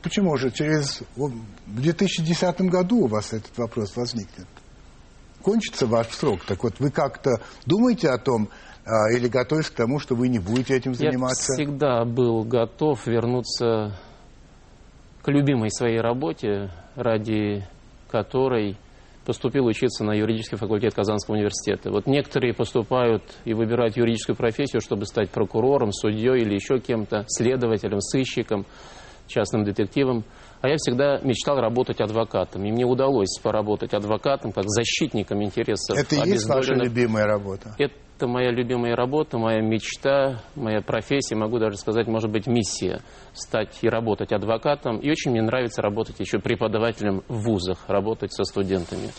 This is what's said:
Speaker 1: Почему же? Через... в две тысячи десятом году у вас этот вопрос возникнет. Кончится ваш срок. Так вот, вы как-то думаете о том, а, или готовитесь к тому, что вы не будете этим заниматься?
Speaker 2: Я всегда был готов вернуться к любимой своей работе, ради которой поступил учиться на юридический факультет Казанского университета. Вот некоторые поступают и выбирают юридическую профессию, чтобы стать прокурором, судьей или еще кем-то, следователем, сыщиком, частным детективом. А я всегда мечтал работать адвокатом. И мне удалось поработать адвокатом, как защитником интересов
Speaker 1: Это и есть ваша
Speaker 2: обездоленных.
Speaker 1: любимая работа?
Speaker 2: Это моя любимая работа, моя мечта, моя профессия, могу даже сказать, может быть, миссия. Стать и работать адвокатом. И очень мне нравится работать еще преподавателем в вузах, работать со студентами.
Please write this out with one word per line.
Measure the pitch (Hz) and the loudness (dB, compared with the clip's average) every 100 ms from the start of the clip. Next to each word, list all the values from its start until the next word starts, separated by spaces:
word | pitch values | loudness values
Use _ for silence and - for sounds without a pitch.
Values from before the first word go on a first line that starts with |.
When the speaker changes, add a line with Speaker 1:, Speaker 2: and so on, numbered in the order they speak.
Speaker 1:
Почему | 180 - 190 143 | -2 2 2 2
же? | 131 | 0
Через... | - 151 156 139 - - - | 0 0 2 0 -6 -12 -6
в | 143 117 110 - - | -6 -6 -12 -18 -10
две | 104 147 | 0 0
тысячи | 165 196 - | 2 0 2
десятом | 160 170 185 - 185 | 0 2 2 2 2
году | 185 180 240 | 2 4 4
у | 139 | 4
вас | 107 104 | 0 -2
этот | 110 - - | -8 -8 -6
вопрос | 113 - 104 - | -4 -4 -4 -4
возникнет. | 120 117 98 - 92 - - - - - - - - - | -4 -4 -8 -14 -20 -20 -20 -20 -20 -20 -20 -20 -20 -4
Кончится | - 226 - - 123 | 0 0 0 -2 2
ваш | 113 113 | 2 0
срок. | - 151 98 - | -2 0 0 -2
Так | 98 | -2
вот, | 120 - | -2 0
вы | 143 | -2
как-то | 151 139 - 139 113 - - - | 0 -2 0 0 0 -2 -12 0
думаете | 185 247 226 160 | 4 4 4 2
о | 127 | 2
том, | - 117 104 - - - - | 2 0 0 -6 -20 -16 0
а, | 110 107 123 | 4 4 4
или | 120 | 2
готовитесь | 123 123 156 156 | 2 2 0 0
к | - | 0
тому, | 117 143 | 0 0
что | - 120 | -2 0
вы | 127 | 2
не | 120 | 0
будете | 90 120 123 131 | 0 0 2 0
этим | 135 123 | 0 0
заниматься? | 151 127 127 127 - | 0 2 0 -2 -2
Speaker 2:
Я | 131 143 | -2 -2
всегда | 139 143 120 117 | 0 2 2 2
был | 117 120 113 | 2 2 2
готов | 110 123 113 - 156 135 - | 2 0 0 0 0 0 0
вернуться | 117 120 123 117 - 120 110 107 98 - - - - - - - - - - - - | 0 2 0 -2 0 2 2 -2 -8 -18 -20 -20 -20 -20 -20 -20 -20 -20 -20 -20 -8
к | - | 0
любимой | 143 143 131 110 | 2 4 2 0
своей | - 120 113 | 0 0 2
работе, | 113 123 160 160 110 101 98 - - - | 2 0 -2 -4 -2 -2 -4 -12 -16 -4
ради | 120 110 107 107 104 104 98 - - - - | 0 0 0 0 0 -2 -6 -16 -20 -20 -4
которой | 117 101 131 131 123 104 98 - - - - - | -4 -2 0 2 2 0 -6 -16 -20 -20 -14 -6
поступил | 120 131 139 123 | -2 0 2 2
учиться | 107 127 - | 2 0 0
на | 107 | 0
юридический | 107 107 110 110 104 | 0 0 -2 -4 -6
факультет | 104 107 110 107 | -2 0 0 0
Казанского | 104 107 - 107 | 0 0 -2 0
университета. | 104 - - 101 95 | 0 -2 -4 -4 -2
Вот | 101 117 | -2 2
некоторые | 143 135 139 123 - | 0 0 0 0 0
поступают | 117 123 107 127 120 110 - - - | 0 0 0 2 4 2 -2 -12 -4
и | |
выбирают | 110 110 120 117 107 | -2 0 2 0 2
юридическую | 117 113 - 113 | 2 2 -2 0
профессию, | 120 110 139 117 | 0 0 -2 -2
чтобы | - 104 104 | -2 -4 -2
стать | - 101 | -2 -2
прокурором, | - 101 113 123 139 113 | 0 0 2 2 4 2
судьей | 98 110 107 117 131 | 0 -2 0 2 2
или | 110 101 | 2 0
еще | - 131 | 0 -2
кем-то, | - 113 104 107 - | 0 -2 -2 -4 -4
следователем, | - 120 131 120 107 95 101 | 0 2 2 2 0 0 -2
сыщиком, | - 139 127 - 113 104 98 - - - - - - | -2 -2 -2 -4 -2 -2 -4 -14 -20 -20 -20 -20 -4
частным | - 104 113 | -2 0 0
детективом. | 101 101 104 - 135 120 107 - - - | 0 0 0 2 2 0 -4 -16 -20 -4
А | 131 | 0
я | 151 | 0
всегда | - 120 143 139 | 0 2 2 2
мечтал | 135 113 - 139 | 0 0 0 2
работать | 113 120 127 - | 2 2 0 0
адвокатом. | 107 110 113 104 90 90 101 | 0 0 0 -2 -2 -2 -2
И | |
мне | 113 123 | 0 2
удалось | 127 135 131 98 - | 2 2 2 0 0
поработать | 113 107 104 101 113 | -2 0 0 -2 0
адвокатом, | 104 104 107 139 139 113 | -2 0 0 0 -2 -2
как | 107 101 | -4 0
защитником | 107 117 - 165 113 98 104 | 0 0 -2 -2 -2 -2 -2
интересов | 104 117 117 104 - 113 | -2 -2 -2 -2 0 -2
Speaker 1:
Это | 139 151 | 0 0
и | 180 | 2
есть | 202 - | 2 2
ваша | 135 131 | 2 2
Speaker 2:
обездоленных. | 127 120 | 2 2
Speaker 1:
любимая | 117 120 110 104 | 2 2 4 2
работа? | 104 98 95 107 110 | 2 -2 -8 -10 -2
Speaker 2:
Это | 139 - - - 127 | -2 -2 -20 -6 -2
моя | 123 123 | 0 2
любимая | 120 120 123 120 117 | 0 0 0 0 0
работа, | 123 147 156 120 | 0 0 0 0
моя | 113 110 | 0 2
мечта, | 110 110 - - 139 139 135 123 - 147 | 2 0 -2 -4 2 2 2 -2 -12 -8
моя | 113 107 | -2 -2
профессия, | - 117 - 139 131 110 | 0 -4 0 -2 0 -2
могу | 107 117 | 0 0
даже | 110 101 | 0 -2
сказать, | - 110 110 | -2 -2 0
может | 113 110 | 0 0
быть, | 107 98 | -2 0
миссия. | 120 98 - 90 80 - - - | 0 0 -2 -4 -4 -10 -20 -20
Стать | - - 113 107 - | -16 -4 -4 -4 -2
и | 113 | 0
работать | 113 117 98 104 | 0 0 -2 0
адвокатом. | 104 101 113 147 143 131 107 | -2 0 0 0 -2 -2 -2
И | 143 | 0
очень | 160 143 | 0 0
мне | 117 | 2
нравится | 110 127 120 - | 2 2 0 0
работать | 104 98 87 - | 0 0 -4 -6
еще | 95 107 | -4 -2
преподавателем | 101 104 110 107 117 113 104 95 - | 0 0 0 2 0 0 -2 -2 -4
в | 117 | -4
вузах, | 110 104 90 90 - | 0 0 -2 -6 0
работать | 98 101 113 98 | 0 0 -4 -6
со | - | -4
студентами. | 98 - 98 95 82 92 101 | -2 -2 0 0 -2 -8 -8